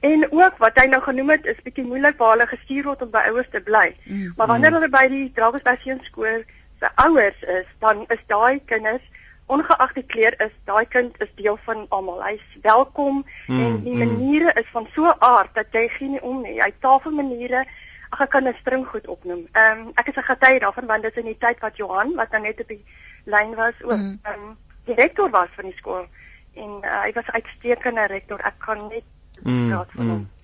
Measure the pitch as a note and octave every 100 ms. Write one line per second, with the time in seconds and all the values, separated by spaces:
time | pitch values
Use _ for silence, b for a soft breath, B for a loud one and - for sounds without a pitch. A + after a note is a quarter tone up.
0 | C#4 D#4 D4+ D#4 F#4 - A3 C4 C4 C4
1 | C4 B3+ C4+ D#4 - A#3 B3+ C4+ B3 B3+
2 | C#4+ D4 A3+ A3+ A#3 B3 - C4+ C#4+ C4+
3 | B3 A3 G#3 A#3 B3+ G#3+ F#3+ G#3+ F3 -
4 | - G3 F#3 E3+ A3 A#3 D#4 E4 D#4 C4+
5 | C4 C4+ C4+ B3 A3+ C4 B3 B3 C4 C4
6 | - - A3 A3+ A3+ b b - - -
7 | C#4+ D#4 G3+ - - F3+ F#3 - A3 G#3
8 | A3+ A3+ - G#3 A#3+ C#4 - A3 A3 A#3+
9 | - b b b - C4+ D#4 D#4 C4 C#4
10 | B3+ A3+ A3 - G#3+ - - G3+ A#3 B3+
11 | B3 - G#3 - G#3 G#3+ - A3 G#3 G3
12 | F#3+ F3+ F#3+ G#3+ - - G#3+ A3 C4 -
13 | C#4 C#4 C#4 B B B3+ A#3+ A3+ A#3 A#3+
14 | A#3 A3+ C4 D4+ E4 A#3 A3+ A#3 A3 -
15 | E4 - A#3+ A#3+ - A3+ A3 A3+ A3+ -
16 | C4+ C#4 B3 C4 A#3 - G3+ - C4 C4+
17 | D#4 D4+ C#4 A#3+ B3 B3+ C4 B B B
18 | B - C#4 C#4+ C4 A#3 - C4 B3+ G#3+
19 | - F3+ F3+ F3 E3+ A3 A3 A3 A3+ A3+
20 | A#3+ C#4 - B3+ C4 C4 G#3 - B3 A3
21 | A3 A#3+ A3+ A3 A#3 A#3+ A3 - G3 F#3+
22 | A#3 E4+ A3+ A3 G#3 A3 A#3 G#3 - b
23 | b b - G#3 G#3+ A3+ A3+ A#3+ - G#3+
24 | G3 G3 G#3 G#3 G#3 A3 _ - - C4
25 | D4 - G4 G3+ F3 - F#3 F#3 - F#3
26 | F3 b b b - - G#3+ G3+ G3+ G#3
27 | G#3 A3+ - A3+ - - A#3+ A#3+ B3+ A#3
28 | G#3 G3 - G3+ - - - G#3+ G#3 A3+
29 | - _ _ - - B2 A#2+ A2+ - -
30 | A#2 G#2+ G2+ -